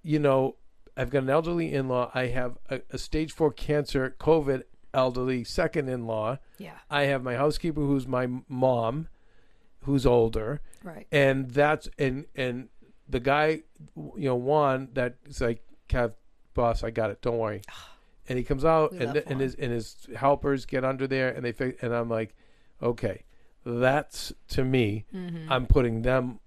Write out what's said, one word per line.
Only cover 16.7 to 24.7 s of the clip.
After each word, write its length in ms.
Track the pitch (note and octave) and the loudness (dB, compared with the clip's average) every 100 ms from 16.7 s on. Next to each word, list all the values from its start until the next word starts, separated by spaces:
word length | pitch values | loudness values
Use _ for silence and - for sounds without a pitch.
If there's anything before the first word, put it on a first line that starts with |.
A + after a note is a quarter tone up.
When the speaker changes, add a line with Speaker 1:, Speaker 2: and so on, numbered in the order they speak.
| A2+ | 0
Speaker 1:
I 60 | A2 | -2
got 220 | A#2 A2 | -2 -2
it. 100 | - | -2
Don't 160 | B2 A#2 | -2 0
worry." 240 | A2 G#2 G2 | -2 -4 -12
Speaker 2:
<sighs> 40 | - - - _ - - | -18 -20 -20 _ -20 -6
Speaker 1:
And 80 | B2+ | -4
he 80 | |
comes 180 | A#2+ C3+ | -2 2
out 300 | D#3 D#3+ D3+ | 4 6 4
Speaker 2:
We 60 | F#3 | 2
Speaker 1:
and, 60 | B2+ | 0
Speaker 2:
love 60 | |
Speaker 1:
th-, 100 | D3 - | 0 -2
and 80 | |
Speaker 2:
Juan. 60 | C3+ | -2
Speaker 1:
his, 140 | C3+ | -2
and 160 | - C3+ | -2 -4
his 340 | A#2 G#2+ - - | -4 -6 -14 -14
helpers 500 | B2 C#3 C#3+ C#3+ C#3 | 0 2 2 0 -2
get 200 | - C3+ | -2 -2
under 220 | C3 C3 C3+ | -2 -2 -2
there 200 | C3+ B2+ | 0 0
and 160 | - | -2
they 80 | B2 | -6
fi-, 240 | A2+ B2+ B2+ | -2 -4 -2
and 120 | A#2+ | -4
I'm 140 | A#2+ A#2 | -2 0
like, 240 | A2+ A2 - _ - - - | -2 -4 -10 _ -20 -20 -4
"Okay." 440 | A#2+ A#2 A2 - - - - _ | -2 0 -4 -4 -14 -20 -20 _
That's, 680 | A#2+ A#2+ B2+ C#3+ - - - - - | -6 2 2 2 -2 -12 -12 -14 -4
to 140 | C3+ | -2
me, 420 | C3 | 2